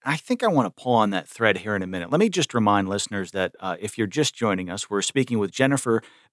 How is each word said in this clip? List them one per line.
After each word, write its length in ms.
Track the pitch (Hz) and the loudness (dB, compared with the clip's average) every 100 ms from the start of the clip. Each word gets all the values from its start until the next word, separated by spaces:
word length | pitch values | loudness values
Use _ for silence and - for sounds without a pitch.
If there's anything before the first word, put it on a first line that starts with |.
I 120 | 135 156 | -4 -4
think 280 | - 247 | -4 0
I 20 | 233 | 2
wanna 240 | 156 101 | 2 2
pull 240 | - 123 | -2 2
on 160 | 117 104 | 4 4
that 180 | 95 - | 0 -6
thread 300 | - 113 95 | 0 2 2
here 160 | 107 | -2
in 80 | 101 | -4
a 60 | 92 | -4
minute. 240 | 92 85 | -6 -2
Let 80 | 156 | 2
me 80 | 214 | 2
just 260 | 180 147 | 0 0
remind 340 | 120 104 101 95 | 2 4 4 2
listeners 440 | 98 - 101 90 | -2 -4 -6 -6
that, 240 | 95 92 - | -2 -4 -4
uh, 180 | 92 85 | -8 -6
if 180 | 104 - | -6 -4
you're 80 | 104 | -2
just 260 | 147 139 - | 0 -2 0
joining 340 | 110 92 90 | -2 -2 -4
us, 180 | 98 - | -8 -4
we're 140 | 101 | -4
speaking 380 | - 135 127 117 | -2 -2 0 -2
with 100 | 98 | -2
Jennifer 500 | - 135 143 120 110 - _ _ | 0 2 2 0 -2 -2 _ _